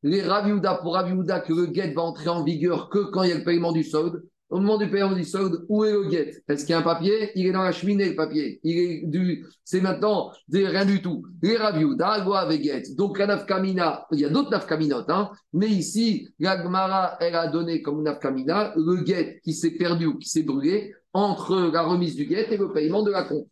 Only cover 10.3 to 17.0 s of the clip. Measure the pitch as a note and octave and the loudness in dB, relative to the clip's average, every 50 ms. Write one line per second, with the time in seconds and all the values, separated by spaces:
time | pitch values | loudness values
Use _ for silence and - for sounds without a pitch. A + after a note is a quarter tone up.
10.3 | - - _ - C#3 F#3+ G3 F#3+ D#3+ F#3+ G3+ G3 G3+ F#3+ - F#3 D#3+ A2 F2 - | -10 -20 _ -2 2 2 2 2 2 2 2 4 2 2 0 -2 -6 -6 -8 -12
11.3 | - - - F#3+ A3+ A3+ A3 G#3+ F#3+ D#3 D#3 D3 C3+ B2 E3 F#3+ G#3+ G#3+ F#3+ F#3 | -8 -2 0 2 2 2 2 0 2 2 2 2 2 2 2 2 2 0 0 0
12.3 | G3+ F#3+ F3+ D3+ D#3+ D3+ C3+ D3+ C3+ B2 - - - - G3+ G3+ G3 - G3+ G3+ | 2 2 2 2 0 0 0 -2 -2 -2 -6 -8 -2 0 0 0 2 0 2 2
13.3 | G3+ F#3+ - - G3 F#3+ F#3+ F#3+ F#3 F3+ F3 D#3+ D3 - - - D#3+ D3 D3 D3 | 2 0 0 -2 0 0 0 0 2 2 2 0 0 -2 -4 -4 0 0 2 2
14.3 | D#3+ B3+ C#4 - G3+ G3 - - E3 D#3 D#3+ D3 C#3 A#2+ A2+ - D#3+ F#3+ G#3 G3 | 4 2 2 2 0 -2 0 0 -2 0 2 0 0 0 0 0 0 0 0 -2
15.3 | - - _ _ - D#3+ G3+ A3 G#3+ F#3+ D#3 - - G#3+ A3+ A#3 G#3 D3 - - | -6 -16 _ _ 0 0 2 4 2 2 0 0 0 0 2 2 2 0 -4 -10
16.3 | _ _ D3 F#3 F#3+ F#3 E3+ F3+ F#3 F#3 F#3+ F#3 F#3 F#3+ | _ _ 0 0 0 0 -2 -2 0 0 0 2 2 2